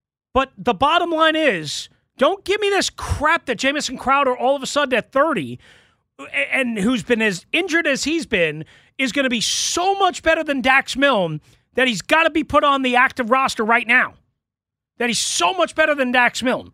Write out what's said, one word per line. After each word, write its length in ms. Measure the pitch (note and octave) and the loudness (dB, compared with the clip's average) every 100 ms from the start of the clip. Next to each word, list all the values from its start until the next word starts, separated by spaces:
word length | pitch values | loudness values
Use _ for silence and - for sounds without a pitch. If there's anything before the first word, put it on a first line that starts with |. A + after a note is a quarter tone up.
| _ _ _ | _ _ _
But 180 | B3+ C4+ - | -2 -2 -4
the 160 | F#3+ | -4
bottom 360 | G3 C#4 E4+ E4+ | 0 2 2 2
line 240 | D#4 D#4+ | 2 2
is, 540 | D#4 D4+ F#3 D3+ - - _ _ - | 2 0 0 -4 -10 -12 _ _ 0
don't 260 | C#4+ G4 | 0 0
give 160 | - G#4 | -2 -2
me 80 | G4+ | 0
this 220 | G4 - | 0 -2
crap 560 | - - - D4 E4 - | -6 -8 -2 0 0 -2
that 100 | A3+ | -4
Jamison 400 | C4+ D4 - B3+ | -2 -2 -6 -6
Crowder 400 | B3 C#4 C4+ B3 | 0 2 2 0
all 180 | A#3+ | 0
of 80 | C#4 | 0
a 40 | B3+ | -2
sudden 300 | C#4+ C#4+ A#3+ | -2 0 -2
at 140 | - | -2
thirty, 460 | C4 D#4 B3 B2 B2 - - _ _ _ _ | 0 2 0 -4 -10 -16 -20 _ _ _ _
a-, 340 | C#4 C#4 C#4 | -10 -6 -4
and 240 | B3+ B3+ A3 | -2 -2 0
who's 240 | G3+ B3+ | 0 0
been 200 | E3 A#3 | 0 0
as 240 | A3 F3+ - | 0 -2 -4
injured 340 | D#4 F#4 D#4+ E4 | -4 0 0 0
as 180 | C4 | -2
he's 220 | C4+ E4 G#3+ | -2 -4 -2
been, 400 | G3+ D#3+ D3+ D3+ - _ - | 0 0 -2 -12 -18 _ -6
is 140 | C4 | -4
gonna 180 | C#4 C4 | 0 0
be 100 | A#3 | 0
so 540 | - - - E4+ F4+ G4 | -2 -2 -2 -2 0 2
much 240 | F#4 C#4+ | 0 0
better 220 | D#4+ D#4+ | 0 0
than 160 | D#4 C#4 | 0 -2
Dax 360 | B3 C4 - - | 2 2 2 0
Milne 440 | C#4+ A3+ E3+ D3+ _ _ _ | 2 2 0 -4 _ _ _
that 140 | - B3+ | -2 0
he's 140 | G3+ | 0
gotta 280 | - D#4 E4 | 0 2 2
be 140 | D#4 | 0
put 200 | C#4+ C#4+ | 0 2
on 180 | D4 C#4 | 2 2
the 140 | C4 A#3+ | 2 2
active 340 | B3+ - A#3 | 2 0 0
roster 340 | C4 C4 - | 2 0 -2
right 220 | G#3+ A#3 A3 | 0 0 2
now. 260 | B3 D#3+ - _ _ _ _ _ _ _ - | 0 0 -6 _ _ _ _ _ _ _ -6
That 100 | A#3+ | -2
he's 100 | G#3+ | -2
so 360 | - - F4 | -4 0 0
much 200 | F#4 D#4+ | 0 -2
better 200 | - D#4 | 0 0
than 180 | C#4+ B3+ | 2 0
Dax 300 | B3 A#3+ - | 2 2 0
Milne. 300 | B3 A3 F2+ | -2 -2 -6